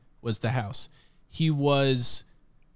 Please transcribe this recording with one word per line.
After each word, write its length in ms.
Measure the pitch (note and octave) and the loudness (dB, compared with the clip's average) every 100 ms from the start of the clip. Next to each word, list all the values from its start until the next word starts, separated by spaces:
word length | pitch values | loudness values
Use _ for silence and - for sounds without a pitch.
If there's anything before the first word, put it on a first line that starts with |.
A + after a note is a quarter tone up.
| - _ | -20 _
was 160 | A#2 A2 | -6 -4
the 100 | A#2+ | -2
house. 360 | B2+ G#2 - - - - _ _ | -4 -4 -6 -8 -12 -20 _ _
He 220 | - D#3+ | -2 0
was 760 | D3+ C#3+ C#3 C#3 C3 A#2 - - - - - - | 2 2 4 2 2 0 -2 -4 -20 -20 -20 -20